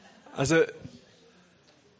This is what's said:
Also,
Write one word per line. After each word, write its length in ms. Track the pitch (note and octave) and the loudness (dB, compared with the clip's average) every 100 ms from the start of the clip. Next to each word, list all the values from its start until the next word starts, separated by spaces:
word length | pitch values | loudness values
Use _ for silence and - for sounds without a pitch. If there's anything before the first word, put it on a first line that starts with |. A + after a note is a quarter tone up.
| - - - | -20 -20 -16
Also, 280 | - C3+ E3 D3 - - - - - - - _ _ _ _ _ _ | -6 0 2 2 -4 -20 -20 -20 -20 -20 -20 _ _ _ _ _ _